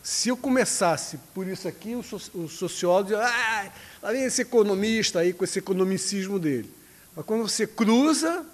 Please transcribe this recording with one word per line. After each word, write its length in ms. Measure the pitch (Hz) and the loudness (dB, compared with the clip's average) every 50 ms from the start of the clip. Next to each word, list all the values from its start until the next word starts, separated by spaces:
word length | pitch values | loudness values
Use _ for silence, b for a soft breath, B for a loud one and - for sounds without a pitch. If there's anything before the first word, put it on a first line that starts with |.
Se 280 | - - - - - 226 | -6 -4 -4 -2 0 0
eu 60 | 254 247 | -2 -2
começasse 800 | - 277 254 262 214 - - - 196 170 160 139 - - - 135 - - - | 0 2 4 4 4 2 0 2 2 2 2 0 -4 -10 -12 -14 -16 -12 -10
por 120 | 185 190 | -8 -6
isso 220 | 185 190 - - 175 | -6 -8 -6 -8 -10
aqui, 260 | - - - 214 240 | -10 -8 -10 -8 -8
o 80 | 247 | -8
so-, 280 | 214 - 220 180 - - | -8 -10 -12 -12 -14 -12
o 160 | - 185 165 147 | -10 -8 -8 -8
sociólogo 600 | - - 190 165 - - 180 175 180 190 202 190 | -8 -6 -6 -6 -4 -2 2 4 4 4 4 2
dizia, 120 | 214 208 | -2 0
"Ah, 480 | 226 247 240 240 240 220 226 214 196 180 B B B B B B | 0 0 0 0 0 0 -2 -2 -4 -8 B B B B B B
lá 80 | - 202 | -6 -4
vem 120 | 226 269 262 | -2 0 0
esse 160 | 247 - 254 | 0 0 -2
economista 800 | 247 - - 233 208 208 196 190 208 220 226 220 208 - - 175 | -2 4 4 4 6 6 2 0 2 2 2 0 0 0 0 2
aí 160 | 170 180 180 | 2 2 2
com 100 | 180 190 | 0 -4
esse 140 | 175 - 190 | -2 -2 -6
economicismo 800 | - - 190 185 190 185 190 185 - - 202 196 190 190 202 196 | -2 -2 0 2 2 2 2 -2 -2 -4 -4 -4 -4 -2 -4 -2
dele." 320 | 165 151 139 120 101 101 - B B B B B B B - | 0 0 0 -2 -4 -8 -16 B B B B B B B -14
Mas 120 | 160 147 | -14 -6
quando 200 | - 214 226 226 | -2 -2 -2 -2
você 200 | 196 - - 220 | -2 0 -2 -2
cruza 800 | 214 - - 226 202 226 247 277 311 311 254 320 320 339 359 302 - | -2 0 0 4 6 6 6 6 6 4 2 2 0 -2 -2 -6 -10